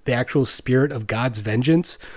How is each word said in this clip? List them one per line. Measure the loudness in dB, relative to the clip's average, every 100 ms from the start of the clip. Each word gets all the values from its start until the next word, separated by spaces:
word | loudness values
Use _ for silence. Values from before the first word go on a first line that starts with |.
| -2
the |
actual | -2 0 0 0
spirit | -2 2 2 2
of | -2 -4
God's | -2 -2 -2
vengeance. | -2 0 2 2 0 -6 -12